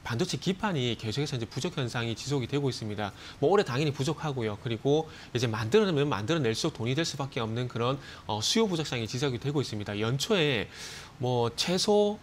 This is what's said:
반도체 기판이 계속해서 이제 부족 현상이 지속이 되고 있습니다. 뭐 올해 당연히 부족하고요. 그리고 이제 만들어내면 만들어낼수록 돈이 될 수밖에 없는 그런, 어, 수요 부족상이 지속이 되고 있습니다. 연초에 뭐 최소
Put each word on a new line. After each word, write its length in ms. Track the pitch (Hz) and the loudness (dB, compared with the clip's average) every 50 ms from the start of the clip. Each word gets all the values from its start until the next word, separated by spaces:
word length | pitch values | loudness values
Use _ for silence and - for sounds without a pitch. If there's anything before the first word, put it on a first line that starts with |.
| - | -6
반도체 340 | - 117 117 180 175 - 127 | -4 -2 -2 0 -2 -2 -2
기판이 600 | - 170 196 190 - 214 185 143 123 123 113 107 | 0 -2 -2 0 0 0 0 0 0 0 -2 -2
계속해서 380 | - 110 104 135 143 147 - 127 | -4 -4 -2 -2 -2 -2 -2 -4
이제 80 | 113 - | -4 -4
부족 280 | - - - 175 165 | -6 -4 -4 -4 -2
현상이 400 | - 131 117 - 127 117 117 113 | -2 -4 -2 -2 -2 -2 -2 -2
지속이 300 | - - 127 143 143 120 | -4 -2 -2 0 0 0
되고 240 | - - 143 143 135 | 0 -2 0 0 0
있습니다. 420 | 123 - 113 107 104 98 104 98 - - - - - - | -2 -2 -4 -6 -4 -4 -4 -4 -4 -8 -16 -16 -4 2
뭐 100 | 139 147 | 4 6
올해 160 | 185 202 190 | 6 6 4
당연히 260 | - 120 131 156 151 | 4 0 0 0 0
부족하고요. 680 | 135 - 139 151 156 - - 156 139 131 117 107 104 98 - | 0 0 -2 -2 -2 -2 -4 -4 -2 -2 -2 -2 -2 -4 -4
그리고 460 | 117 117 107 - 135 143 156 156 - - - - - - | -4 -4 0 2 2 2 2 2 -2 -10 -16 -18 -4 -2
이제 140 | 123 123 120 | 0 0 0
만들어내면 600 | 110 107 113 110 120 214 220 190 170 139 143 147 | 0 0 -2 6 6 6 6 6 4 2 2 2
만들어낼수록 680 | 135 95 104 107 165 170 139 113 113 - - 165 - | 2 -2 0 0 2 2 4 2 2 2 0 -2 -2
돈이 180 | - 110 117 131 | 0 -2 0 0
될 120 | 143 165 | 0 0
수밖에 340 | 160 - 139 139 131 - 131 | -2 -2 -4 -6 -4 -2 -2
없는 280 | 117 110 110 117 127 123 | -2 -2 -2 -2 -4 -4
그런, 280 | - 113 117 123 139 139 - - - - - - | -2 0 0 0 0 -2 -4 -12 -16 -16 -4 -4
어, 120 | 110 104 | -2 0
수요 260 | 107 - - 226 226 208 | 0 2 4 4 4 4
부족상이 400 | 180 160 156 - - 123 113 104 | 2 -2 -2 -2 -2 -4 -4 -2
지속이 320 | - 127 143 143 123 113 | -2 -2 -2 0 -2 -2
되고 200 | - 139 147 151 | -2 -2 0 0
있습니다. 400 | 123 - - 104 104 107 104 104 | -2 -2 -4 -6 -6 -4 -2 -2
연초에 680 | 107 113 127 139 - - 226 190 156 147 135 110 90 - - - - - - - - - - - | 0 0 0 0 2 2 2 4 4 4 2 0 -2 -4 -6 -14 -12 -12 -12 -14 -16 -16 -10 -4
뭐 320 | 123 123 127 120 117 117 - | -2 0 2 2 2 2 0
최소 640 | - - - 175 185 - - 208 208 208 208 208 214 | -2 -2 0 2 2 4 4 6 6 6 4 0 -4